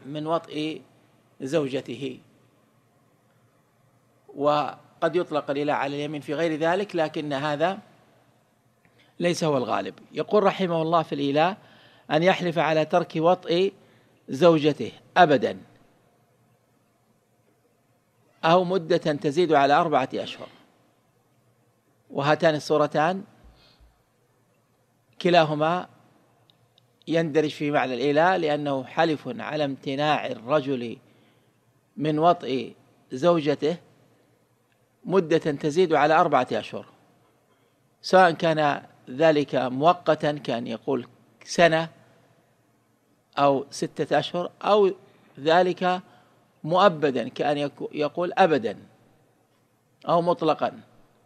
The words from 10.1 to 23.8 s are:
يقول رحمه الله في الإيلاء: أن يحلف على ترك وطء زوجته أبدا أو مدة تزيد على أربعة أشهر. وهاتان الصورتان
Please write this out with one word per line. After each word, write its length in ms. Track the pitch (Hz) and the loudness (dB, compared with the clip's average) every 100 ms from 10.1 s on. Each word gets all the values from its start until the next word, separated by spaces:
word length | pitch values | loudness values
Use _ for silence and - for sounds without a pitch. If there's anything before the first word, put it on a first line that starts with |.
يقول 300 | 143 156 208 | -10 0 2
رحمه 400 | 196 - 185 165 | 2 0 -2 -2
الله 200 | 160 170 | 0 0
في 120 | 160 | -2
الإيلاء: 420 | 143 139 143 175 208 - - - _ - | -4 -2 2 0 -2 -16 -20 -20 _ -2
أن 120 | 156 | 2
يحلف 360 | 180 175 175 165 | 2 2 -2 0
على 260 | 151 156 | 0 0
ترك 280 | 156 180 170 160 | 2 0 0 0
وطء 560 | 165 180 - 170 196 - _ _ _ _ - | 2 2 0 0 0 -4 _ _ _ _ -10
زوجته 640 | 135 170 160 147 143 107 - _ 180 | 4 6 6 2 0 -8 -12 _ 4
أبدا 440 | 170 131 107 95 - _ _ _ _ _ _ _ _ _ _ _ _ _ _ _ _ _ _ _ _ _ _ _ _ _ _ _ | 6 6 2 -4 -14 _ _ _ _ _ _ _ _ _ _ _ _ _ _ _ _ _ _ _ _ _ _ _ _ _ _ _
أو 200 | 165 180 | 2 4
مدة 320 | 175 190 160 170 | 2 -4 0 -2
تزيد 560 | 165 147 151 143 165 | 0 -4 -2 0 2
على 220 | 147 139 | 4 4
أربعة 340 | 151 170 139 131 | 4 2 0 -2
أشهر. 340 | 104 - - - - _ _ _ _ _ _ _ _ _ _ _ _ _ _ _ | -6 -8 -12 -18 -20 _ _ _ _ _ _ _ _ _ _ _ _ _ _ _
وهاتان 440 | 196 143 156 170 | -4 0 2 2
الصورتان 720 | 151 - 151 147 151 160 190 - _ - _ _ _ | 0 0 0 0 0 0 -2 -10 _ -20 _ _ _